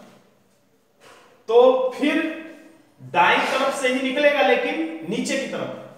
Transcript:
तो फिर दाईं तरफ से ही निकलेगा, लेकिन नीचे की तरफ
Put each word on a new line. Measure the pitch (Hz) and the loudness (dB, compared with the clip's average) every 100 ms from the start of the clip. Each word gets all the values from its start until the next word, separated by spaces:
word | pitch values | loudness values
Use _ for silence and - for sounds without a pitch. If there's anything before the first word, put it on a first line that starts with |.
| - - _ _ _ _ _ _ _ _ - - _ _ - | -20 -20 _ _ _ _ _ _ _ _ -20 -20 _ _ 2
तो | 233 262 254 - - | 6 6 6 0 -2
फिर | 285 320 - - - - - _ _ _ | -2 0 -4 -8 -14 -20 -20 _ _ _
दाईं | 131 175 175 202 | -4 0 2 2
तरफ | - - 285 | 0 -2 -2
से | 285 254 | -2 -2
ही | 262 | -2
निकलेगा, | 262 277 294 277 | -2 2 2 4
लेकिन | 262 247 277 320 320 - - | 2 2 0 -4 -6 -8 -8
नीचे | 240 - 277 | -6 -4 -4
की | - | -6
तरफ | - - - - | -8 -10 -12 -16